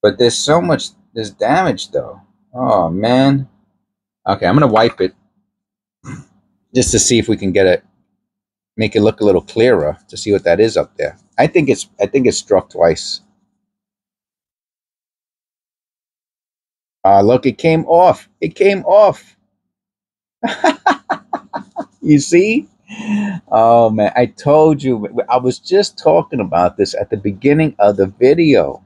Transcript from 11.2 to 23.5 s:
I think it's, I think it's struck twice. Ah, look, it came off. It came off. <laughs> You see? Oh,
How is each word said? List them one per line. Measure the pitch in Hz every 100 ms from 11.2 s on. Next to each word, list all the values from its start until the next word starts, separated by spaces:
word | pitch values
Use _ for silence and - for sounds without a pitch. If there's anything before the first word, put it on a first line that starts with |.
| _ -
I | 143
think | 180 139
it's, | 117 - _
I | 101
think | 139 123
it's | 92
struck | - 98 -
twice. | - 85 80 - - _ _ _ _ _ _ _ _ _ _ _ _ _ _ _ _ _ _ _ _ _ _ _ _ _ _ _ _ _ _ _ _ _ _ _ _ _ _
Ah, | 95 98
look, | 101 123 131
it | 117
came | 165 165 -
off. | 170 180 - - _
It | 190 -
came | 196 196 175
off. | 196 208 147 _ _ _ _ _ _ _ _ _ _ _ _
<laughs> | - - - - - 302 _ - _ - - - - - - _
You | - 147
see? | 131 170 202 233 - _ _ 214 214 208 202 185
Oh, | _